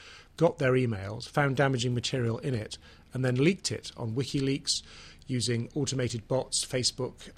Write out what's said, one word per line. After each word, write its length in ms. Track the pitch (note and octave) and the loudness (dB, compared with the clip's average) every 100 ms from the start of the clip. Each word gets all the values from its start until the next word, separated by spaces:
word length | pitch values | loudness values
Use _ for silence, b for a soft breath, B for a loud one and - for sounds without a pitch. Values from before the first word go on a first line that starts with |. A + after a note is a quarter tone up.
| B B B - | B B B 2
got 220 | E3 - | 2 4
their 140 | C3 | 4
emails, 560 | B2+ B2 G2 G2 A#2 - | 4 2 -2 -6 -8 -4
found 280 | D3 C#3+ C3 | 0 2 4
damaging 380 | C3+ C3 B2 | 2 2 0
material 440 | A#2+ - C3 A#2 A2+ | 0 0 0 0 0
in 160 | C#3+ | -2
it, 220 | A#2 G#2+ - b b b | -2 -4 -12 b b b
and 100 | B2+ | -2
then 120 | B2+ B2+ | 2 4
leaked 340 | D#3 G3 - | 4 4 -2
it 220 | A2+ - - | -6 -8 -8
on 180 | A#2 | -4
WikiLeaks 680 | A#2 B2+ C#3+ C3+ C#3 - - - B B B B | -2 -2 0 0 -2 -2 -4 -6 B B B B
using 440 | B2+ A#2 A#2 A#2 | -2 0 0 -2
automated 520 | D3+ C3+ C3+ A#2+ A2+ - | -2 -2 0 -2 -2 -2
bots, 380 | C3 - - | -2 0 -4
Facebook, 640 | - C3 A#2 - B2+ - - | -2 0 0 -2 -6 -6 -16